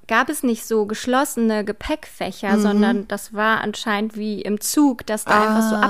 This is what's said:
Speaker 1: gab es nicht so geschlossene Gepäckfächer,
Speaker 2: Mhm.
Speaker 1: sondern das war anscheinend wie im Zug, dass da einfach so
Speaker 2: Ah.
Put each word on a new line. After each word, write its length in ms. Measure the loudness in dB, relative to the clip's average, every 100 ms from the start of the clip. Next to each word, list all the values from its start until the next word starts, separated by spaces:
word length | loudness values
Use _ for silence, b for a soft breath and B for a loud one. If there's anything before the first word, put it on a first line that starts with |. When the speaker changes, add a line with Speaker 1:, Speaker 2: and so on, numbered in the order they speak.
| -2
Speaker 1:
gab 220 | 0 0
es 140 | 0
nicht 220 | -2 -2 0
so 200 | 0 0
geschlossene 800 | -4 0 0 0 0 0 0 -2
Gepäckfächer, 920 | -6 -6 -6 -6 -8 -8 -6 0 2
Speaker 2:
Mhm. 60 |
Speaker 1:
sondern 460 | 4 4 4 2 -2
das 240 | -8 -8
war 260 | -2 0 2
anscheinend 560 | -2 -4 -4 -2 -2 -6
wie 260 | -6 -6
im 200 | -4 -4
Zug, 440 | 0 2 4 2 -4
dass 180 | -6 2
da 160 | 4
einfach 280 | 4 2 2
so 60 |
Speaker 2:
Ah. 60 | 2